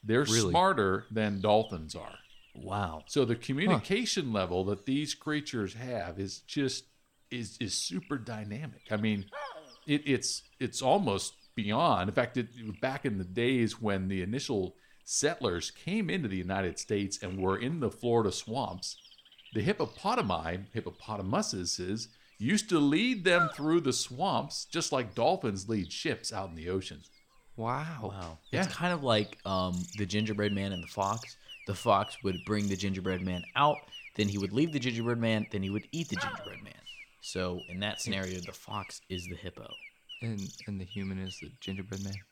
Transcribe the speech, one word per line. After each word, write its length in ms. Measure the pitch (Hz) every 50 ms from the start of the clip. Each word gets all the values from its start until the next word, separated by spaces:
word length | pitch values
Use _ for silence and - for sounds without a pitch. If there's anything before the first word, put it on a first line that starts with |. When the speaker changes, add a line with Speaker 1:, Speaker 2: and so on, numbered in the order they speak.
| -
Speaker 1:
They're 200 | 107 110 - 151
Speaker 2:
Really? 260 | - 110 117 110 92
Speaker 1:
smarter 540 | - 170 180 190 185 131 101 95 92 101 - -
than 280 | 107 110 107 104 101 98
dolphins 540 | 92 107 104 107 110 - - 82 80 76 -
are. 220 | - - - - - - - - - - - -
Speaker 3:
Wow. 480 | - 69 92 95 104 101 85 80 80 -
Speaker 1:
So 180 | - - 147 131
the 80 | 117 120
Speaker 2:
Huh. 40 | 117
Speaker 1:
communication 880 | - - 135 139 180 214 180 120 - - 190 226 247 - - 196 156 127 110
level 300 | 101 92 87 87 90 95
that 200 | 98 104 98 -
these 300 | - 131 143 151 139 -
creatures 580 | - - 156 151 147 143 - - 117 104 92 98
have 440 | 113 127 127 123 110 85 90 82 95
is 200 | 98 95 - -
just, 440 | - - - 151 139 127 123 - - _ _ _ _ _ _ _ _ _
is, 260 | 127 123 117 101 - -
is 140 | 120 98 -
super 440 | - - - 170 190 - - 151
dynamic. 640 | 131 110 123 117 107 107 104 104 123 160 135 - - - -
I 60 | 110
mean, 280 | 104 107 110 107 101 98 101 - 587 587 539 - - - - - - _
it, 140 | - 143 147 147
it's, 380 | 147 135 120 - - - - - - _ _
it's 220 | 131 117 - -
almost 520 | 131 127 156 202 196 123 98 95 - - - - _ _ _
beyond. 540 | - 107 101 107 123 165 165 123 92 90 101
In 60 | -
fact, 220 | - 123 120 -
it, 100 | 127 120 113 - 127 113 110 92 -
back 240 | - 131 135 139 -
in 120 | 139 104
the 60 | 95 92
days 580 | 90 92 117 117 127 131 123 117 107 - -
when 260 | 110 107 98 95 95
the 140 | 95 98 95
initial 540 | 90 95 110 139 - - 123 101 92 90 - _ _ _ - - _
settlers 680 | - - - - 147 170 - 135 107 87 85 - -
came 380 | - - - 165 185 226 208 156
into 180 | - 190 151
the 100 | 104 92
United 400 | 92 90 90 95 98 95 90 - -
States 420 | - - 110 101 101 95 98 - -
and 160 | 92 92 98
were 160 | 92 92 95
in 220 | 107 120 131 165 165
the 100 | 135 104
Florida 420 | - - - 120 117 120 110 98
swamps, 680 | - - - - 113 135 123 - - 98 - - - - - - - - _ - - - - - -
the 100 | 110 104
hippopotami, 1000 | 160 208 - - - - - - 196 240 254 185 104 90 80 78 82 87 92 101 104 -
hippopotamuses, 1400 | 113 - 90 85 - - - 107 101 98 92 117 190 214 - - 98 90 85 - - 90 92 104 113 113 - _ _ - - _
used 320 | - 101 131 202 208 - -
to 100 | 180 156
lead 440 | 147 143 147 170 226 254 262 208 165
them 260 | 185 175 175 170 156 -
through 260 | - 143 156 165 175
the 120 | 156 131 117
swamps 720 | - - - 123 123 175 196 147 117 131 147 - - -
just 260 | - - 165 156 -
like 240 | 151 131 123 104 92
dolphins 540 | - 117 147 185 185 - 117 98 95 92 104
lead 220 | 113 107 90 78
ships 420 | - - - 160 123 - - - -
out 160 | - 95 85
in 60 | 82
the 140 | 80 78 87
ocean. 320 | 92 98 92 - 85 76 - - _ _ _ _ _ - _ - -
Speaker 2:
Wow. 440 | - 113 117 123 135 151 165 165 135 110
Speaker 3:
Wow. 360 | 101 98 98 90 82 80 - _ -
Speaker 1:
Yeah. 120 | - 147 190
Speaker 3:
It's 100 | 180 -
kind 200 | - 175 180 180
of 100 | 165 139
like, 340 | 127 113 107 104 - - - -
um, 280 | 98 98 92 92 92 90 90 90 - -
the 80 | 101 101
gingerbread 480 | 90 98 104 113 107 104 104 104 104 101
man 180 | 98 98 98
and 120 | 95 90 87
the 40 |
fox. 500 | - - - 98 98 107 117 120 - - - - - - - -
The 80 | - 101
fox 420 | - - 120 104 98 104 - - - -
would 200 | 98 92 87 -
bring 220 | - 107 104 104
the 80 | 101 98
gingerbread 460 | 90 98 98 95 95 90 95 92 90
man 220 | 92 92 90 90 87 - -
out, 220 | - 143 151 147 - - - - - - - _
then 120 | - 110
he 100 | 104 101
would 140 | 101 98 90
leave 220 | 101 123 151 170 151
the 60 | 139
gingerbread 380 | 120 127 117 117 113 120 120 117
man, 280 | 117 113 110 107 104 -
then 120 | - 104 95
he 60 | 95
would 180 | 98 107 - - -
eat 160 | 160 165 -
the 80 | -
gingerbread 440 | - 180 - - - - - - -
man. 120 | 104 104 - - - - - - - _ _ _
So 400 | - - - 90 92 90 87 90 - -
in 100 | 87 92
that 220 | 101 104 - -
scenario, 380 | - 120 101 95 95 92 92 92
the 100 | 87 90
fox 480 | 92 - - - 104 104 95 - - - _
is 200 | _ 92 90 87
the 80 | 90 92
hippo. 360 | - - 90 - - - - - - - - _ _ _ _ - -
Speaker 2:
And, 200 | - 113 113 101 98 92 - - -
and 140 | - 101 95
the 20 | 95
human 340 | 92 - 104 98 95 95 95
is 180 | 95 92 - -
the 120 | - - - -
gingerbread 420 | - - 95 95 92 104 95 95 98
man? 120 | 98 98 98 95 _